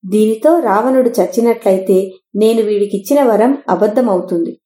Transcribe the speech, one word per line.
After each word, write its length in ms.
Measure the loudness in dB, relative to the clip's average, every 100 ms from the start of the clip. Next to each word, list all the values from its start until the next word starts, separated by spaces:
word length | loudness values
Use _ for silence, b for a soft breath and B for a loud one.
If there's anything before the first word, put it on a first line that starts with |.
| -2
దీనితో 540 | 0 0 2 2 2
రావణుడు 500 | 2 0 2 2 0
చచ్చినట్లయితే 1000 | 0 -2 0 0 0 0 -2 2 0 0 B _ 0
నేను 260 | 0 2
వీడికిచ్చిన 640 | 0 -2 -2 -4 -2 0
వరం 340 | 2 2 0 0 -2
అబద్ధమవుతుంది. 880 | -2 0 0 0 -2 -2 -4 -6 -8